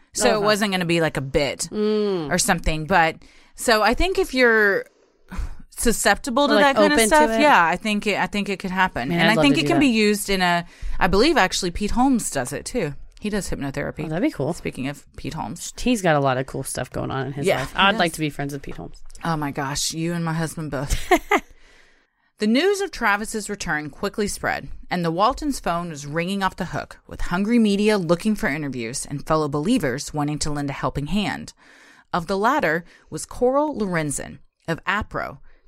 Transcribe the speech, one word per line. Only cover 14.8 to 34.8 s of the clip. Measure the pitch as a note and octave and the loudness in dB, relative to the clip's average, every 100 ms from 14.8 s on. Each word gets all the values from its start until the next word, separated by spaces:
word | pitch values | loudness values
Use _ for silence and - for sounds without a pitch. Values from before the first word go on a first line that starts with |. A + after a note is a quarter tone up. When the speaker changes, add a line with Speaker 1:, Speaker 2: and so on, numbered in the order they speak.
| C3 | -8
Speaker 1:
of | C#3+ - - | -8 -14 -12
Pete | D#3+ | -10
Holmes. | D#3 G#2+ C#3 - - | -8 -8 -10 -12 -4
Speaker 2:
He's | A#3+ A#3+ | 0 2
got | F#3 D3 | 2 4
a | |
lot | C#3 B2+ | 2 0
of | C3+ | -4
cool | C3+ | -8
stuff | C3+ - C3 | -8 -8 -8
going | A2+ A#2+ | -6 -6
on | C3 C3+ | -4 -6
in | |
his | C#3+ E3+ | -2 -2
Speaker 1:
Yeah, | - | 0
Speaker 2:
life. | C#3 | -2
Speaker 1:
he | - | 2
Speaker 2:
I'd | G3 | 2
Speaker 1:
does. | G3+ | 2
Speaker 2:
like | E3+ | 0
to | D#3+ | -2
be | D3+ | -6
friends | - C#3+ | -4 -8
with | C#3+ | -8
Pete | - - | -10 -12
Holmes. | E2+ - - - | -12 -14 -16 -8
Speaker 1:
Oh | E3 D#3+ | -4 -2
my | C#3+ | -4
gosh, | C3+ C#3 C#3+ - | -4 -4 -4 -4
you | D#3+ E3 | -4 -4
and | F3 | -4
my | E3 | -2
husband | D#3+ D#3+ - D#3 | -2 -4 -6 -8
both. | C3 C#3+ - - | -6 -2 -2 2
Speaker 2:
<laughs> | F4+ - F#4+ - - - - _ _ _ _ _ _ | 2 2 -2 -2 -16 -20 -20 _ _ _ _ _ _
Speaker 1:
The | G#3+ | 0
news | A#3+ F#4 G4 | 2 2 0
of | G4 | -2
Travis's | - G#3+ G3+ G#3+ A3 G3+ | -2 0 0 -2 -8 -8
return | G3+ - D3+ D3+ | -8 -4 -4 -6
quickly | - G3+ G#3+ G#3 | -6 -6 -2 -4
spread, | - A#2+ C#2+ C#3+ - - | -2 -4 -4 -6 -12 -6
and | F3+ | -4
the | E3+ | -2
Waltons' | E3 A3 C4+ D4+ C4 | 0 0 0 -4 -4
phone | F#3+ E3+ F3 | -4 -4 -6
was | D3 C#3+ | -10 -8
ringing | D#3 F3 G3+ | -4 -4 -2
off | F#3+ - | -2 -4
the | E3+ | -6
hook, | C#3+ - - - | -6 -8 -14 -16
with | - | -6
hungry | - F3+ G3+ A#3+ | -4 -2 2 4
media | A3 G3 G#3 G#3+ | 4 4 2 2
looking | D#3+ F3 A3 | 2 2 2
for | G#3 G3+ | -2 -2
interviews | D3 D3 B2+ A2+ C3+ | -4 -6 -6 -6 -8
and | - C#3 - | -8 -8 -2
fellow | D#3 D3+ | 0 0
believers | D3 D#3+ B3 C#3+ B2+ - | -2 0 0 0 -4 -6
wanting | D3+ D3 D3+ | -4 -4 -2
to | - | -4
lend | D3+ C#3+ | -4 -4
a | |
helping | C3 C#3 C#3+ C#3+ | -4 -6 -4 -4
hand. | G3+ F3 D2+ - - _ - - - _ | -2 -2 -4 -10 -18 _ -20 -20 -20 _
Of | F3 E3+ | -6 -2
the | F#3+ | 0
latter | A3 D4 F3 E3 E3+ - _ | 2 2 2 0 -4 -16 _
was | D#3 - | -12 -12
Coral | - B3 C#4 D4+ C4 | -2 2 2 0 -2
Lorenzen | G3+ E3+ D3+ C3+ - - - _ - | -2 -2 -2 -4 -8 -14 -20 _ -6
of | E3 | -4